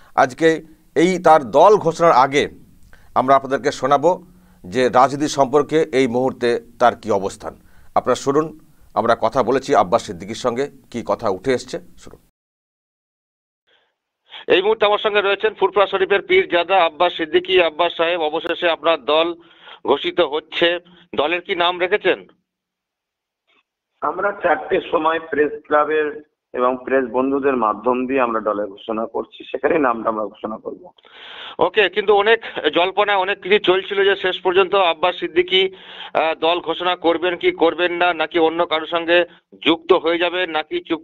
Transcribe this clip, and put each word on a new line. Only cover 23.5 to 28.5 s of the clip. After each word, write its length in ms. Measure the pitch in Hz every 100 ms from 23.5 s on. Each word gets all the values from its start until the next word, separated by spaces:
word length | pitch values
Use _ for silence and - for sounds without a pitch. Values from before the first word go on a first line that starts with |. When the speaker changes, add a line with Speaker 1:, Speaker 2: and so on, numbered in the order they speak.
| _ _ _ _ _
Speaker 3:
আমরা 320 | 147 165 175 202
চারটের 400 | 175 151 - 190 -
সময় 300 | 170 160 160
প্রেস 320 | 165 143 147 147 -
ক্লাবের 680 | 147 151 156 151 147 - _ _
এবং 220 | 127 123 127
press 200 | - 131 127
বন্ধুদের 460 | 120 135 139 135 131
মাধ্যম 500 | 110 104 - 123 127
দিয়ে 140 | 135
আমরা 200 | 123 110
দলের 260 | 107